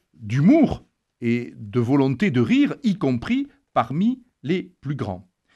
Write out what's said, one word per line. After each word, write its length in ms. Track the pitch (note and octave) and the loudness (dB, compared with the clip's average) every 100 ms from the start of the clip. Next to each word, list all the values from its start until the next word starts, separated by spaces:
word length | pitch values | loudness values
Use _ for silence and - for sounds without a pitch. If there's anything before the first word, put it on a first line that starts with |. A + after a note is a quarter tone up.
| _ | _
d'humour 720 | _ A2 B2 D#3+ D#4 C#4 - - _ _ _ | _ -6 2 6 6 4 0 -12 _ _ _
et 320 | A#2+ A#2+ A#2+ - | -2 -2 -4 -14
de 220 | G#2+ A2+ | -6 -2
volonté 520 | A#2 C#3+ C3+ C#3 G3+ | 0 2 2 0 0
de 100 | B2+ | 2
rire, 340 | A#2+ B3+ C#4+ - | 2 2 0 0
y 140 | A3+ F3 | -2 -2
compris 500 | C#3+ B2 - B3+ C#4 _ _ | -2 -2 -2 -4 -4 _ _
parmi 480 | - A#2+ C#3+ G#3+ C4 - _ | -4 -2 0 0 -2 -8 _
les 300 | C3 F#3 - _ | -4 -4 -6 _
plus 140 | C3+ C#3 | -10 -6
grands. 340 | G#2+ F2+ - _ _ | -6 -8 -14 _ _